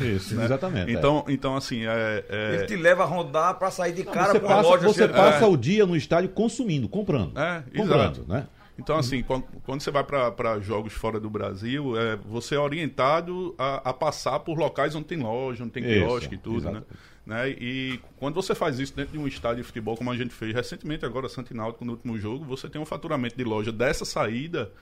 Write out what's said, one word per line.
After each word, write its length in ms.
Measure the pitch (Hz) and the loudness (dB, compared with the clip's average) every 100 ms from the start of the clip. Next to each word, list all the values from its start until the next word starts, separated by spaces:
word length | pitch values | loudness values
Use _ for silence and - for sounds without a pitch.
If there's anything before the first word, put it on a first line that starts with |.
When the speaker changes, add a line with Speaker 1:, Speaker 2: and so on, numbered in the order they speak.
Speaker 1:
Isso, 340 | 123 98 - | -2 -2 -2
Speaker 2:
né? 120 | 110 110 | -2 0
Speaker 1:
exatamente, 440 | 135 185 120 90 | 0 0 -2 -2
é. 40 | |
Speaker 2:
Então, 300 | 120 143 151 143 | 2 4 4 0
então, 260 | 131 139 | -2 -2
assim, 320 | 135 - 120 113 | -4 -4 -4 -2
é, 380 | 113 110 104 - | 0 0 -2 -4
é 260 | 104 107 - | -4 0 0
Speaker 3:
Ele 100 | 98 | -2
te 80 | |
leva 300 | 196 165 180 | 2 6 6
a 20 | 165 | 4
rodar 480 | 180 151 156 175 180 | 0 -2 0 2 0
pra 140 | 190 | -2
sair 220 | - 175 | -2 -2
de 100 | 170 | -2
Speaker 1:
Não, 100 | - | -4
Speaker 3:
cara 200 | 170 196 | 2 4
Speaker 1:
você 80 | 185 | 4
Speaker 3:
com 60 | 196 | 6
a 100 | 196 | 6
Speaker 1:
passa, 120 | 170 | 8
Speaker 3:
loja 140 | 180 208 | 8 6
Speaker 1:
você 60 | |
Speaker 3:
cheia 140 | 175 202 | 6 6
de 60 | |
Speaker 1:
passa 300 | 196 190 147 | 8 8 8
Speaker 2:
É. 40 | 220 | 8
Speaker 1:
o 80 | 156 | 6
dia 300 | 120 214 190 | 4 4 4
no 80 | |
estádio 360 | 165 - 165 190 | 4 2 2 2
consumindo, 580 | - 226 - 233 147 107 | 0 0 0 0 0 0
comprando. 500 | 196 190 139 76 - | -2 0 0 0 -2
Speaker 2:
É, 240 | 165 170 131 - | -4 -4 -6 -2
Speaker 1:
Comprando, 400 | 196 143 - 64 | 4 4 4 0
Speaker 2:
exato. 80 | 62 | -4
Speaker 1:
né? 200 | 117 - - - - | -4 -4 -14 -20 -12
Speaker 2:
Então, 200 | - 156 | -2 0
assim, 240 | 127 131 | 0 -2
quando, 220 | 110 131 - - | -2 -4 -4 -12
quando 180 | - 139 | -8 -6
você 80 | - | -2
vai 100 | 143 | 0
pra, 300 | 131 143 120 | 0 0 0
pra 260 | - 117 107 | 0 -2 -2
jogos 340 | 98 107 113 | -2 -4 -4
fora 260 | - 110 107 | -6 -4 -4
do 100 | 107 | -4
Brasil, 680 | 104 98 95 117 143 139 113 | -4 -6 -6 -6 -4 -2 -2
é, 200 | 113 107 | -2 -4
você 400 | 98 117 - 143 | -6 -8 -2 0
é 20 | |
orientado 960 | 143 156 151 - 131 160 175 180 175 - | 0 -2 -4 0 2 2 0 -6 -8 -4
a, 320 | 135 139 127 | -4 -2 -4
a 20 | |
passar 480 | - 156 - 131 147 | -2 -2 -2 -2 -2
por 180 | - 156 | -2 0
locais 360 | 147 - 151 | 0 0 -2
onde 120 | 151 151 | -2 -6
tem 120 | 170 | -4
loja, 440 | 113 120 131 117 | -2 -2 -4 -6
onde 80 | 117 | -8
tem 120 | 127 | -4
Speaker 1:
Isso, 80 | 123 104 90 | 2 4 4
Speaker 2:
quiosque 280 | 123 - | 0 -4
e 40 | 98 | -8
tudo, 200 | 110 98 82 | -4 -4 -4
Speaker 1:
exato. 40 | |
Speaker 2:
né? 80 | 107 - - - - | -6 -12 -20 -20 -20
Né? 260 | - 113 135 - | -8 -4 -4 -4
E 420 | 123 131 131 123 - - | -6 -6 -6 -8 -12 -8
quando 160 | 139 | -4
você 200 | 160 185 | -2 -2
faz 240 | 214 170 127 | 0 0 -2
isso 160 | 135 | -4
dentro 180 | 139 143 | -6 -8
de 60 | 151 | -6
um 80 | 143 | -6
estádio 320 | - 117 120 | -4 -4 -4
de 40 | |
futebol, 340 | 117 120 110 113 | -6 -8 -6 -4
como 140 | 123 | -4
a 60 | 120 | -4
gente 180 | 123 | -6
fez 180 | - 113 | -6 -4
recentemente, 520 | 120 120 175 151 156 143 | -4 -4 -8 -8 -6 -6
agora 200 | 123 127 | -6 -8
Santo 280 | - 120 120 | -10 -12 -8
Náutico, 280 | 110 113 | -8 -8
no 80 | 120 | -8
último 260 | 117 123 113 | -8 -6 -6
jogo, 260 | 104 135 | -6 -8
você 240 | 147 135 135 | -8 -10 -10
tem 120 | 151 | -10
um 40 | |
faturamento 500 | 151 147 156 147 120 127 | -8 -8 -4 -4 -4 -4
de 80 | |
loja 280 | 117 107 110 | -2 -2 -2
dessa 320 | 110 131 165 | 0 0 0
saída 680 | - 160 113 120 160 165 107 - | -4 -2 -2 -2 -4 -6 -6 -10